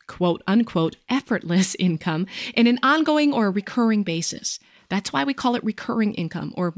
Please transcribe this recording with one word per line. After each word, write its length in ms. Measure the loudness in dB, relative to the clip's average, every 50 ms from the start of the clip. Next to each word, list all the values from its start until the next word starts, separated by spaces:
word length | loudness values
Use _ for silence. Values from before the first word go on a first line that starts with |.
| _
quote 360 | -14 -6 -2 0 0 0 0 0
unquote 500 | 2 2 2 2 2 0 0 0 0 -2 -4 _ -2
effortless 680 | -2 -2 -2 -2 -4 -4 -2 0 2 2 2 2 0
<laughs> 40 | 0
income 480 | 0 0 0 0 -2 -2 -2 -2 -2 -4 -6 -10 -10 -4 0
in 120 | 2 4
an 120 | 4 4 4 2
ongoing 500 | 2 4 4 4 2 2 4 4 2 2
or 180 | 2 2 2
recurring 520 | 0 -2 -4 -4 -2 0 2 2 2 2 0
basis. 560 | 0 -2 -4 -4 -6 -8 -8 -8 -8 -8 -10 _ _ _ _ _ -4
That's 240 | -4 -4 -4 -2 -2
why 120 | -2 0
we 100 | 0 -2
call 200 | 0 0 0 0
it 100 | 0 -2
recurring 500 | -4 -6 -6 -6 -4 0 0 0 0 0
income 380 | -2 -6 -6 -6 -6 -8 -8 -4
or 180 | -4 -4 -4 -4